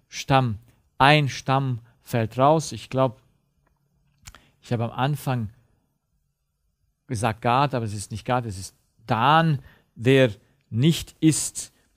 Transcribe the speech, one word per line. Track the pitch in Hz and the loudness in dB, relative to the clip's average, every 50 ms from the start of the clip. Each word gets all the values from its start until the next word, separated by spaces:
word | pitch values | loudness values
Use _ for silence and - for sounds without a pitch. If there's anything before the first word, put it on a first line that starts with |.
| _ _ | _ _
Stamm. | - - - - 139 135 127 117 104 101 - _ _ _ _ _ _ | -16 -10 -2 2 2 2 2 2 -2 -6 -10 _ _ _ _ _ _
Ein | - 131 143 151 151 147 127 | 2 4 6 6 4 2 -2
Stamm | - - - - 131 139 139 131 123 113 - _ _ _ | -4 -6 -4 -2 -2 -2 -2 -4 -6 -8 -10 _ _ _
fällt | _ - - 120 113 107 - 123 | _ -6 -4 -2 -2 -2 0 2
raus. | 135 147 160 165 151 - | 4 4 4 2 0 -6
Ich | 117 107 - - | -10 -14 -12 -6
glaub, | - 131 131 127 110 _ _ _ _ _ _ _ _ _ _ _ _ _ _ _ _ _ _ _ _ _ - - - - _ _ _ _ | -2 -2 -2 -2 -2 _ _ _ _ _ _ _ _ _ _ _ _ _ _ _ _ _ _ _ _ _ -20 -20 -20 -20 _ _ _ _
ich | - - | -10 -6
habe | 123 110 117 | -4 -4 -4
am | - | -4
Anfang | - 127 127 143 147 - - 143 127 120 110 104 - _ _ _ _ _ _ _ _ _ _ _ _ _ _ _ _ _ _ _ _ _ _ _ _ _ _ _ _ _ _ - | -4 -4 -4 -2 -4 -4 -4 -4 -4 -4 -6 -8 -10 _ _ _ _ _ _ _ _ _ _ _ _ _ _ _ _ _ _ _ _ _ _ _ _ _ _ _ _ _ _ -10
gesagt | 127 101 120 113 107 - | -6 -4 -2 -4 -4 -2
Gad, | - 120 120 135 147 139 135 | -2 0 2 2 0 0 -2
aber | 120 113 | -4 -6
es | 104 | -6
ist | 104 104 101 - | -8 -8 -10 -10
nicht | 117 101 - | -12 -10 -4
Gad, | - 123 123 117 | -2 -2 -2 -2
es | 113 92 95 | -6 -10 -12
ist | 95 - - _ _ _ _ _ _ | -14 -16 -18 _ _ _ _ _ _
Dan, | - 120 110 120 139 156 160 165 160 143 131 - - _ _ _ _ _ | -4 -2 0 2 4 4 4 4 2 0 -2 -6 -12 _ _ _ _ _
der | - 107 127 135 135 131 117 101 - _ _ _ _ _ - | -2 2 4 4 6 4 4 0 -4 _ _ _ _ _ -8
nicht | 110 113 135 170 - - - - - _ | -2 0 2 2 2 0 -4 -14 -6 _
ist | 156 156 143 - - - - - - - _ _ _ _ _ | 2 2 2 2 -2 -8 -10 -12 -14 -14 _ _ _ _ _